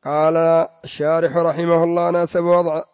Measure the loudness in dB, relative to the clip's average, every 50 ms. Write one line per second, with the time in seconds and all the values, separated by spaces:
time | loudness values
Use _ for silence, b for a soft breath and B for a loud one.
0 | _ -4 -2 0 0 2 2 2 2 4 2 2 0 -2 _ _ -20 -18 -8 -4
1 | -2 0 0 0 0 0 0 0 0 0 -2 -2 0 0 2 2 2 0 0 0
2 | -2 0 0 0 -2 -2 -2 -2 0 2 2 2 2 0 -4 -6 -8 _